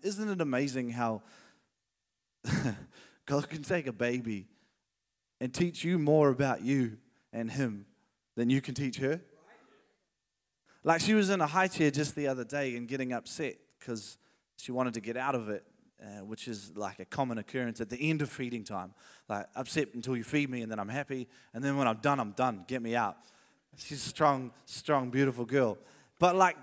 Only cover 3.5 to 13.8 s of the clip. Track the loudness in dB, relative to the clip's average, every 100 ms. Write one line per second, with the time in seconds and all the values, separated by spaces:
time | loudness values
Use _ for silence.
3.5 | -6 -2 -2 -2 -2 -2 -2 -4 -6 -8
4.5 | _ _ _ _ _ _ _ _ -8 -6
5.5 | 0 0 0 0 2 6 8 8 6 2
6.5 | 0 2 2 2 -2 _ _ _ -6 -4
7.5 | -2 -2 -4 -12 _ _ _ _ 0 4
8.5 | 4 2 -4 -4 -2 -2 -2 -6 -20 -20
9.5 | -20 _ _ _ _ _ _ _ _ _
10.5 | _ _ _ 2 4 6 4 6 2 2
11.5 | 2 2 4 2 4 -2 -2 -2 -2 -4
12.5 | -4 -2 -4 -6 -4 -4 -4 -6 -6 -6
13.5 | -6 _ _